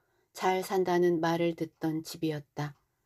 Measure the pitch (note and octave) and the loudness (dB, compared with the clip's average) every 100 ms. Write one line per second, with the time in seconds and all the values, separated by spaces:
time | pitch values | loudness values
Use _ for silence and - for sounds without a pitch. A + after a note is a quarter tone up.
0 | _ _ _ - F#3+ F#3 F#3 G3 F#3 F3 | _ _ _ -4 0 0 0 0 2 4
1 | F3 E3+ E3+ E3+ E3+ E3+ D#3 - D#3+ D#3 | 4 4 2 2 0 -2 -8 -6 -4 -4
2 | D#3+ E3 D#3+ D3 - - D3 - _ _ | -6 -6 -4 -4 -8 -8 -8 -10 _ _